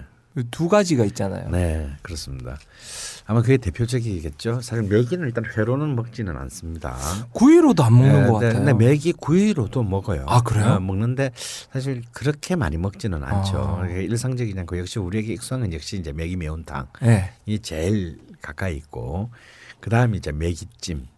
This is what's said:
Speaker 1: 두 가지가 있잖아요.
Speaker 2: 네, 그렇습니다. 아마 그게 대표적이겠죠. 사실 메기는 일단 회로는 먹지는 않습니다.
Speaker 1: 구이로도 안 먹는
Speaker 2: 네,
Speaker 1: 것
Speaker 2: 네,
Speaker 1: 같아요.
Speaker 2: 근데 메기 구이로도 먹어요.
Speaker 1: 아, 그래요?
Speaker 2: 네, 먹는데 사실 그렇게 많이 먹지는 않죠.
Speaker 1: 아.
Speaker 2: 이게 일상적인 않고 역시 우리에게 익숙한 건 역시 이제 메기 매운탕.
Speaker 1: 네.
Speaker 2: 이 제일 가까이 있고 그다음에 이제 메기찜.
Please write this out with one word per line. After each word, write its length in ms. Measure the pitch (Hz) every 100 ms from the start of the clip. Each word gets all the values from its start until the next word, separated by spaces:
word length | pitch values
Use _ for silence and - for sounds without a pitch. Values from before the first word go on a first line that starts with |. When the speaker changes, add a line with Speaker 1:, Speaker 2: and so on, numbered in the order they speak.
| 65 _ _ 139 120
Speaker 1:
두 180 | 139 170
가지가 340 | 208 180 135 104
있잖아요. 440 | - 98 92 92
Speaker 2:
네, 400 | 87 87 80 71 73
그렇습니다. 540 | - 82 - 67 62 69 - - - - - - -
아마 160 | 113
그게 160 | 113 135
대표적이겠죠. 1040 | 95 95 120 123 117 90 78 76 110 123
사실 220 | 120 117
메기는 420 | 98 104 120 180 143
일단 180 | 117 113
회로는 500 | 113 107 131 151 120
먹지는 420 | 117 - 98 67
않습니다. 580 | 65 - 82 82 69 64 71 98 120
Speaker 1:
구이로도 500 | - 254 339 311 165
안 140 | 120 120
먹는 240 | 135 143
Speaker 2:
네, 100 | 127
Speaker 1:
것 80 | 110
Speaker 2:
네, 60 | 117
Speaker 1:
같아요. 180 | 113 147
Speaker 2:
근데 200 | 110 120
메기 280 | 147 160
구이로도 680 | 160 - 175 208 165 101 135
먹어요. 420 | 104 95 98 80 67
Speaker 1:
아, 140 | 120
그래요? 380 | 120 113 107 104
Speaker 2:
네, 60 | 95
먹는데 460 | 98 117 127 135 120 - - -
사실 300 | 135 135 123 120
그렇게 420 | - 135 147 - 180
많이 220 | 85 80
먹지는 460 | 95 - 110 80
않죠. 560 | 67 101 98 95 98 98
Speaker 1:
아. 60 | 90
Speaker 2:
이게 140 | 90
일상적인 540 | 92 117 127 127 113 95
않고 180 | 87 90
역시 220 | 90 113
우리에게 340 | 87 107 110
익숙한 280 | 87 - 131
건 120 | 107
역시 240 | 80 - 98
이제 160 | 78
메기 240 | 73 82 92
매운탕. 500 | 78 80 80 73 - -
Speaker 1:
네. 300 | 120 107 95 - -
Speaker 2:
이 120 | 107
제일 600 | - 78 87 107 85 - - -
가까이 340 | - 73 95 73
있고 540 | - - 60 82 113 117 - - - -
그다음에 360 | - 113 123 95
이제 140 | 78
메기찜. 760 | 76 82 82 - _ - 76 64